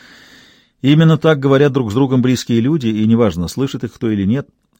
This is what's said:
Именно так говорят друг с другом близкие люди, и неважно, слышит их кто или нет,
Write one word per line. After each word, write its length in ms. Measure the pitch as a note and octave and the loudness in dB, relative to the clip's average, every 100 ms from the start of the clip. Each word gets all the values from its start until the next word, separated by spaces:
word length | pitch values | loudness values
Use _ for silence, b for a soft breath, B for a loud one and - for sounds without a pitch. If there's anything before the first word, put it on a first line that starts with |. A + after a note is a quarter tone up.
| B B B B B B B B | B B B B B B B B
Именно 360 | C3 D3+ D#3+ D3+ | 0 4 4 2
так 220 | D#3+ D3 | 0 0
говорят 320 | C#3 C3+ D3 | 2 2 2
друг 200 | C3 A2+ | 0 -2
с 20 | |
другом 280 | G#2+ C#3 B2+ | -2 0 0
близкие 380 | B2 B2 - A#2 | 0 -2 -2 -2
люди, 280 | A#2+ D#3+ A#2 | 0 -2 -2
и 200 | G#2+ G#2+ | -2 0
неважно, 400 | A2+ A2+ E2 E2+ | 2 0 -2 -6
слышит 380 | - C3+ B2+ A#2+ | -6 -6 -6 -12
их 80 | |
кто 180 | - A#2 | -8 -4
или 140 | G#2+ G2 | -2 -2
нет, 240 | B2+ - _ _ _ | -2 -6 _ _ _